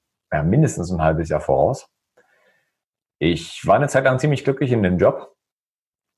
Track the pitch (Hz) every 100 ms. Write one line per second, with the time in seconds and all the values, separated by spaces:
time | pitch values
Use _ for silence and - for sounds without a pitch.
0 | _ _ - 76 76 127 147 - 85 90
1 | 78 80 80 76 - 67 78 120 - _
2 | _ _ _ _ _ _ _ _ _ _
3 | _ - 80 82 - - - 101 143 127
4 | 131 131 151 139 - 135 135 120 95 90
5 | 101 - - _ _ _ _ _ _ _
6 | _